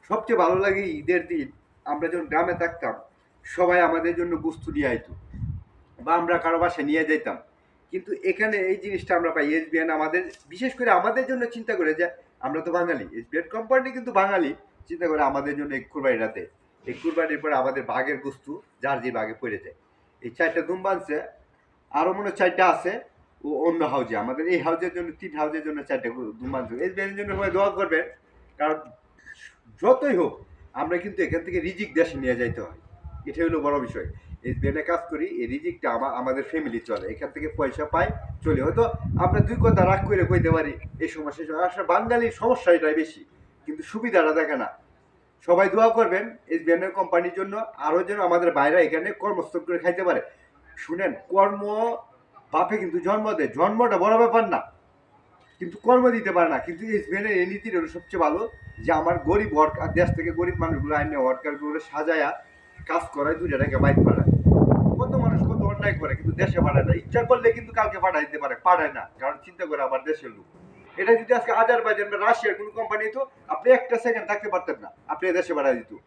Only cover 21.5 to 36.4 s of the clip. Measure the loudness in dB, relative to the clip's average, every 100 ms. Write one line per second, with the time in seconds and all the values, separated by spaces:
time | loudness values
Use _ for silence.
21.5 | _ _ _ _ -2 0 0 -4 0 0
22.5 | 4 4 4 -2 -6 -12 _ _ _ -6
23.5 | 0 0 2 0 -2 -2 -4 -4 -4 -2
24.5 | 0 0 -2 -4 -6 -10 -10 -12 -4 -4
25.5 | -4 -6 -8 -6 -4 -4 -8 -12 -10 -8
26.5 | -6 -6 -6 -6 -4 -8 -6 -6 -4 -2
27.5 | 2 0 0 0 0 -2 -12 _ _ _
28.5 | _ -2 -2 -6 -20 _ _ -20 -20 -20
29.5 | _ _ -2 4 4 4 2 0 -2 -20
30.5 | -20 -16 -8 -4 -4 -4 -4 -2 -2 -2
31.5 | -4 -4 -6 -4 0 0 0 -2 0 -2
32.5 | -4 -10 -14 -20 -20 -18 -14 -12 -2 0
33.5 | 0 0 0 -2 -8 -10 -12 -16 -12 -8
34.5 | -2 -2 -2 0 -2 -2 -6 -4 -4 -6
35.5 | -4 -6 -4 -4 -2 -4 -4 -4 -4